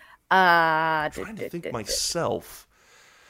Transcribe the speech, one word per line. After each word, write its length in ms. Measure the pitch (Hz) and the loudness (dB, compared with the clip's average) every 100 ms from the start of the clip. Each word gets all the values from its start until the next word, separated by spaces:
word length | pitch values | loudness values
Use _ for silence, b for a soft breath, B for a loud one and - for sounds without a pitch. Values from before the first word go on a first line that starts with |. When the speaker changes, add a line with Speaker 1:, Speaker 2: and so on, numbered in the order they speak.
| b b _ | b b _
Speaker 1:
Uh, 40 | |
Speaker 2:
I'm 760 | 190 185 170 165 156 160 160 151 | 4 6 6 4 2 0 -2 -4
trying 260 | - 95 214 | -6 -12 -10
to 60 | |
Speaker 1:
duh, 40 | - | -10
Speaker 2:
think 140 | 175 | -10
Speaker 1:
duh, 60 | - | -8
duh, 20 | |
duh. 0 | |
Speaker 2:
myself. 960 | 117 107 - - 170 139 92 - - - b b b b b b | -8 -6 -6 -6 -4 -4 -4 -8 -20 -20 b b b b b b